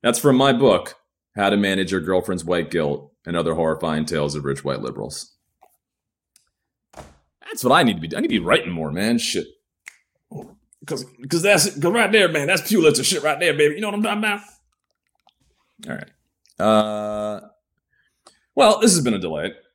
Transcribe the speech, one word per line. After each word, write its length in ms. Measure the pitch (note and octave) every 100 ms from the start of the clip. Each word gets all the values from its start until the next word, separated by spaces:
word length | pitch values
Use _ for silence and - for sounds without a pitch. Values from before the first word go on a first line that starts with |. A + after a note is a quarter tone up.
That's 180 | A2+ A#2
from 160 | D3
my 180 | B2+ C#3
book, 420 | B2 C3 F2+ - - _ _ _
How 140 | G#2 G2
to 80 | G2+
Manage 340 | G2+ F#2+ F#2+
Your 100 | F#2+
Girlfriend's 440 | E2 F#2 F2+ F2+
White 260 | D#2+ F2 D2+
Guilt 420 | F2 D2 D2 - _
and 100 | E2
Other 200 | E2+ E2
Horrifying 500 | D#2+ E2 D#2 E2 D#2
Tales 300 | D#2 D#2+ D2
of 100 | D2
Rich 180 | C#2 C#2
White 180 | C#2 C2
Liberals. 540 | B1 G1+ G#1+ - - _ _ _ _ _ _ _ _ _ _ _ _ _ _ _ _
That's 720 | - - _ _ _ - A4
what 100 | B2
I 100 | D#3
need 180 | C3 F2+
to 60 | D#2+
be, 80 |
I 40 | E2
need 80 | D#4
to 120 | G#2
be 0 |
writing 320 | E2+ E3 -
more, 200 | E2+ D#2
man. 260 | D#2+ G#2+ A#2+
Shit. 300 | - G2 - _ _ _ - _ _ _ _ - - _ _ _
'Cause, 200 | - C#3 C3 _ C#3
'cause 120 | E3
that's, 380 | G3 F#3 F3+ C#3+
'cause 120 | E3+
right 200 | A#3 G3+
there, 180 | G#3+ F3+
man, 180 | D#3+ C#3+
that's 200 | F#3 -
Pulitzer 360 | G#3 D#3+ C#3+
shit 200 | A#2 F3
right 160 | D3 C#3+
there, 140 | E3+
baby. 220 | C#3+ D3
You 60 | D3+
know 60 | G#3
what 80 |
I'm 80 | G3+
talking 160 | G#3+ G#3
about? 220 | G#3+ G#3 - _ _ _ _ _ _ _ _ _ _ _ _ _ -
All 60 |
right. 160 | - - _ _ _ _ -
Uh, 880 | G#2 G#2+ G#2+ G#2+ G#2 G#2 G#2 G#2 - _ _ _ _ _ _ _ _ _ _
well, 240 | - G#3+ G3+
this 140 | A3
has 100 | E3+
been 100 | B2
a 60 | G2+
delight. 340 | F2 D#2 F2+ - _